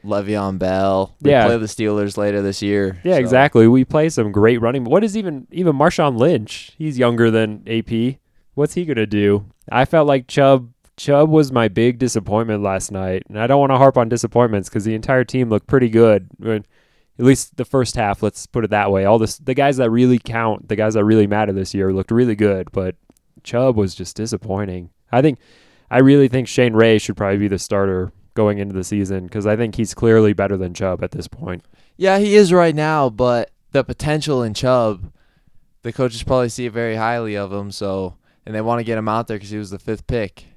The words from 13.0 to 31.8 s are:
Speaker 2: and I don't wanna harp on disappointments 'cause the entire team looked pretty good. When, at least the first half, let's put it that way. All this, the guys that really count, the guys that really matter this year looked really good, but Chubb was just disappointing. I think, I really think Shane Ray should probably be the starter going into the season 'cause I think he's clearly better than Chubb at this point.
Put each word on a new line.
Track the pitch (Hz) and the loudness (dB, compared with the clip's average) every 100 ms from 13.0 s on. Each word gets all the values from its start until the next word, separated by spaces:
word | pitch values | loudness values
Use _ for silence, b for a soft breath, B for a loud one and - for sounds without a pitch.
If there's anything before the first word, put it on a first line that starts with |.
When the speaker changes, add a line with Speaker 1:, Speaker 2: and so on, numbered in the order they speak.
| 95 95 - | -4 -6 -6
Speaker 2:
and | 104 | -6
I | 117 | 0
don't | 143 | 2
wanna | 139 135 | 4 4
harp | 135 131 | 4 4
on | 117 | 0
disappointments | 120 113 120 120 104 92 | -2 -2 2 2 0 -4
'cause | 110 | -6
the | 104 | -4
entire | 110 110 131 | -4 -2 0
team | 123 131 120 | 0 -2 0
looked | 104 - | -2 0
pretty | 139 123 | 0 2
good. | 110 117 104 92 - | 4 6 4 -2 -12
When, | 107 110 101 _ _ _ _ - | -6 -6 -6 _ _ _ _ 0
at | |
least | 123 135 - - | 2 2 0 -10
the | |
first | 120 135 123 127 | -4 -2 -2 -2
half, | 104 98 | -4 -2
let's | 104 - - | -4 -6 -10
put | 123 | -4
it | 107 | 0
that | 104 101 | 0 2
way. | 98 98 | 2 4
All | 113 | 2
this, | 110 - | 2 -6
the | - | -4
guys | 131 139 131 | 0 0 2
that | 120 | 2
really | 117 127 123 | 4 4 2
count, | - 117 113 101 - | 0 -4 -4 -4 -6
the | 104 | -2
guys | 107 | 0
that | 110 | 2
really | 104 110 101 | 2 4 4
matter | 104 104 | 2 -2
this | 98 95 | -4 -4
year | 98 95 | -2 -2
looked | 95 92 | -2 -2
really | 117 123 104 | 0 0 2
good, | 104 98 90 | 0 0 -4
but | - 92 90 _ _ _ _ | -6 -6 -8 _ _ _ _
Chubb | - 120 131 110 | -8 -2 0 0
was | 98 - | -2 -4
just | 90 | -14
disappointing. | - 110 104 110 98 101 90 87 _ - | -10 -8 -8 -6 -8 -6 -10 -14 _ -4
I | 120 | 0
think, | 151 127 b b b b b | 2 0 b b b b b
I | 120 | 4
really | 135 143 135 | 6 6 4
think | 127 120 | 0 -4
Shane | - 123 | 0 0
Ray | 110 113 110 | 4 4 4
should | - 98 | 0 -6
probably | 101 101 | -2 -2
be | 101 | -2
the | 95 | -4
starter | - 101 98 92 92 - _ | -4 -2 0 -2 -6 -10 _
going | - 107 101 | -2 0 -2
into | 101 | -6
the | 95 | -8
season | 92 104 95 95 90 | -4 -4 -4 -6 -8
'cause | 107 104 | -4 -2
I | 107 | 0
think | 117 | -2
he's | 104 107 | -4 -6
clearly | - 117 113 107 | 0 4 4 4
better | 98 98 98 | 2 -2 -2
than | 92 | -6
Chubb | 87 95 90 | -6 -6 -4
at | 92 | -8
this | - 85 | -10 -14
point. | - - 90 _ _ | -14 -12 -12 _ _